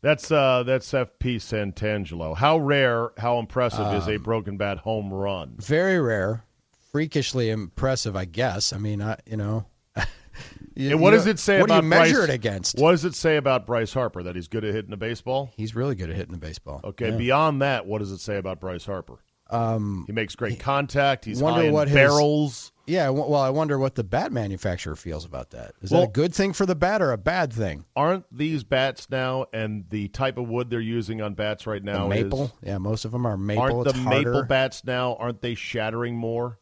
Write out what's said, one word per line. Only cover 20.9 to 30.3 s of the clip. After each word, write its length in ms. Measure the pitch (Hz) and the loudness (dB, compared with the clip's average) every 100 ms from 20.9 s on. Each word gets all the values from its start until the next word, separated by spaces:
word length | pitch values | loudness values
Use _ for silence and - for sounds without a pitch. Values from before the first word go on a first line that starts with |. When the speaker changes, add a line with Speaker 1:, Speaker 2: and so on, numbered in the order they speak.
| 139 139 135 - | 2 2 2 -4
Speaker 1:
He's 140 | 120 | 0
Speaker 2:
wonder 200 | 147 165 | 2 4
Speaker 1:
high 60 | 160 | 4
in 40 | |
Speaker 2:
what 140 | 151 147 | 4 4
his 80 | |
Speaker 1:
barrels. 760 | 139 139 147 147 151 151 123 - _ - | 6 8 8 6 4 0 -2 -16 _ -4
Speaker 2:
Yeah, 180 | 175 143 | 0 2
w-, 180 | 135 139 | 2 2
well, 120 | 147 | 2
I 100 | 135 | 2
wonder 280 | 139 156 139 | 2 0 2
what 160 | 135 | 0
the 80 | - | -2
bat 300 | 104 120 233 | -2 0 0
manufacturer 640 | 214 104 95 101 87 - 76 | -2 -4 -2 -4 -4 -6 -10
feels 280 | - 78 | -8 -10
about 260 | 76 65 64 | -8 -12 -12
that. 240 | - 53 - | -14 -16 -12
Is 100 | 95 | 2
that 60 | 160 | 4
Speaker 1:
Well, 80 | 123 | 4
Speaker 2:
a 20 | |
good 260 | 104 165 | 2 0
thing 180 | 170 196 | 2 0
for 140 | 180 190 | 2 0
the 80 | |
bat 260 | 170 175 208 | 2 2 2
or 120 | 165 | 2
a 60 | 117 | 2
bad 340 | 95 185 156 | 0 0 0
thing? 320 | 113 101 73 82 | 0 -4 -4 -8
Speaker 1:
Aren't 300 | - 151 185 180 117 | 0 0 0 -4 -6
these 280 | 151 156 | -4 -4
bats 420 | 117 135 135 135 - | 0 0 0 -2 -6
now, 360 | 131 127 131 131 | -4 -2 -2 -4
and 320 | 113 110 107 85 | -4 -4 -6 -6
the 180 | 107 101 | -6 -6
type 300 | - 135 | -2 -2